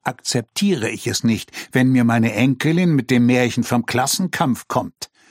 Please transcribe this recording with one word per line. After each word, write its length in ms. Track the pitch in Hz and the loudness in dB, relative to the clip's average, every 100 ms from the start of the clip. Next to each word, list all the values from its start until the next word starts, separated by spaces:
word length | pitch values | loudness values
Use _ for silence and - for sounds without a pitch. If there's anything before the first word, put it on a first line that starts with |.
akzeptiere 840 | - - - 123 113 - 202 151 107 | -2 -2 -2 -4 -4 -2 -2 0 -2
ich 180 | 110 117 | -6 -6
es 160 | 92 | -2
nicht, 280 | 117 110 - - - | 0 -2 -4 -16 -4
wenn 180 | 131 127 | 0 2
mir 100 | 127 | 4
meine 300 | 117 117 113 | 2 2 2
Enkelin 600 | 107 131 127 147 165 180 | 2 0 0 0 0 2
mit 160 | 143 - | 0 2
dem 160 | 127 120 | 2 4
Märchen 380 | 123 123 123 | 2 0 -2
vom 220 | 113 123 - | -2 -2 -2
Klassenkampf 840 | 123 131 - 180 - 160 113 - | -2 -2 -2 -4 -2 -2 -2 -4
kommt. 420 | 131 - - - _ _ | -4 -4 -10 -18 _ _